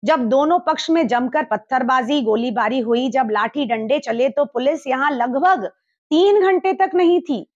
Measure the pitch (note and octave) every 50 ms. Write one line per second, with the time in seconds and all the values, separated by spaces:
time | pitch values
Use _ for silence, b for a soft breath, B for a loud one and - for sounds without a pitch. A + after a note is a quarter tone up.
0 | - G#3 D#4 C#4+ B3 A3 A#3+ C4+ C#4+ D#4 E4+ F4 F4 - D#4+ - - - D#4+ E4
1 | E4 A3 A#3+ A#3+ B3 B3+ B3 D4+ D4+ - G#3+ G#3+ G#3+ _ C4 C4 C4 A#3 C4 C4
2 | B3+ A3 D4 D4 B3 A3 G#3+ G#3+ A#3 B3+ A3+ A3 A3+ G#3+ A#3 C4+ A#3+ A3 A#3 A#3+
3 | B3+ C4+ G#3+ C4 C4 A3 G#3 G#3 G#3 A#3 - C#4+ C#4+ A3 A#3 A3+ A3 A3 C4 D4
4 | - B3 A3+ A#3 B3 C#4 A3 - C#4+ - _ A#3+ B3+ C4+ D#4+ D4+ - C4+ B3+ C4
5 | C#4 D4 D4 B3 A#3+ C4 A#3+ C#4 D4 F4+ F#4+ E4 G#3 - _ _ _ _ _ _
6 | _ _ D4+ D#4 F4+ G4+ G4+ G#4 F#4+ F#4+ F#4+ F4+ F#4 F#4+ F#4+ F#4+ F#4+ F#4+ F#4+ F4+
7 | F4+ E4+ F4 F4 F4 - C#4+ G#3 - _ _